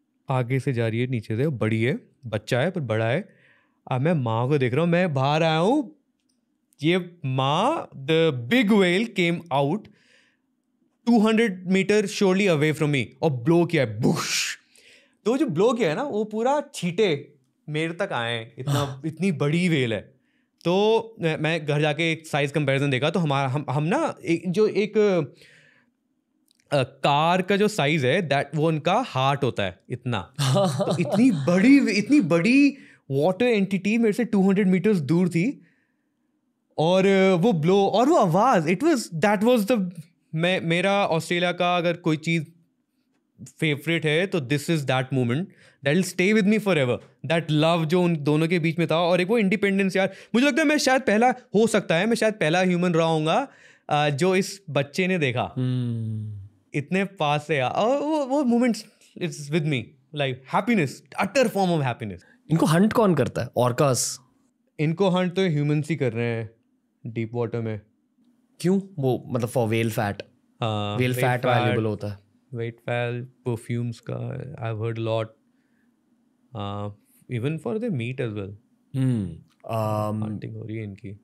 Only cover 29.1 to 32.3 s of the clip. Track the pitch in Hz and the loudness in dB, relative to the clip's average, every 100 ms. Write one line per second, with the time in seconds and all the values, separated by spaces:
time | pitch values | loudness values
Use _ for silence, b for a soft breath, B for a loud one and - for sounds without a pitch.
29.1 | 131 135 143 127 - 95 - - 127 127 | 0 0 0 -2 -2 -6 -8 -12 -10 -6
30.1 | 107 - - 135 170 190 127 226 175 156 | -6 -6 -4 0 2 2 0 -2 -2 0
31.1 | 185 262 165 135 180 247 277 226 202 208 | 4 4 4 2 4 6 6 6 0 2
32.1 | 294 160 | 4 4